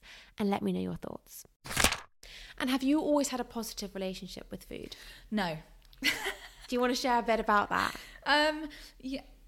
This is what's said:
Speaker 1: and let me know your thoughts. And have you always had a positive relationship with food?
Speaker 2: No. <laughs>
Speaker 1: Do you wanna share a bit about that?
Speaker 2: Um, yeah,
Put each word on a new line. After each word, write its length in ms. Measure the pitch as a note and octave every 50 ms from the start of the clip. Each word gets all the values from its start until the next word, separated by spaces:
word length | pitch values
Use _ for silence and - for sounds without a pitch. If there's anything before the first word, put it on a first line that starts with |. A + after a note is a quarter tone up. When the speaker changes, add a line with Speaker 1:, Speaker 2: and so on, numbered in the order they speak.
| - - - - - - - -
Speaker 1:
and 100 | G#3+ G3
let 140 | G3 - -
me 80 | F#3+ F3+
know 80 | F3+
your 160 | F#3 F3+ F3
thoughts. 480 | E3 - - G1+ - _ - - - - - _ _ - - - - - - - - - - _ _ - - - - - - - -
And 120 | C#4+ B3+
have 120 | C4 C4+ C4
you 180 | C4 D4 D#4
always 280 | - D4 D4 D4 C#4 C4
had 120 | C4 A#3+
a 40 | A#3+
positive 500 | - - A#3 A3 A3 - - G#3 F#3+ -
relationship 520 | G3 F#3+ F#3+ F#3+ - F#3+ F#3 - - - -
with 140 | - F3+ -
food? 320 | - - - - - - - - - - - - -
Speaker 2:
No. 280 | G#3+ G#3 F#3+ E3+ D#3 D#3 - - - -
<laughs> 240 | - - - - C4+
Speaker 1:
Do 720 | - - - - G4 - - - - - - - - B3+
you 40 | A#3+
wanna 140 | B3 B3 A#3+
share 240 | A#3+ - C4 A#3+ A#3+
a 40 | G#3+
bit 180 | A#3+ A3 A3
about 300 | G#3+ - G#3 G3+ - -
that? 240 | F#3+ F#3 G3 - - - - - - - -
Speaker 2:
Um, 420 | B3+ C#4+ D4 D4+ D#4 D4+ D4+ D#4 D4+ - - - - - -
yeah, 220 | - C4 C4+ - - - - - -